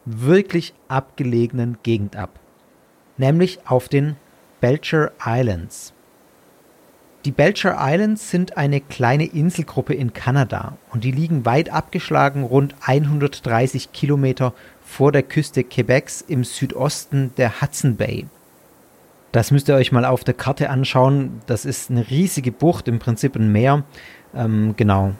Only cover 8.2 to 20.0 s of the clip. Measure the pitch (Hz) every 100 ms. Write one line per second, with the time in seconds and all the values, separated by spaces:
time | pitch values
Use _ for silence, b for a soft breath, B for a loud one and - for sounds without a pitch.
8.2 | - 175 180 - 143 143 139 - 120 143
9.2 | 160 160 165 - 156 - - 143 127 -
10.2 | - 139 127 - - - _ 120 120 131
11.2 | 160 160 117 127 165 156 - 180 - 143
12.2 | 139 139 123 131 139 - - 135 151 147
13.2 | 143 - 135 113 131 127 - - 143 143
14.2 | 135 127 127 - B B - - 139 143
15.2 | 131 - 147 - 123 - 120 127 - -
16.2 | - 143 123 - 131 - 143 - - 139
17.2 | 135 120 123 - 143 - 147 110 104 -
18.2 | - - _ _ _ _ _ _ _ _
19.2 | _ 117 110 143 139 139 127 127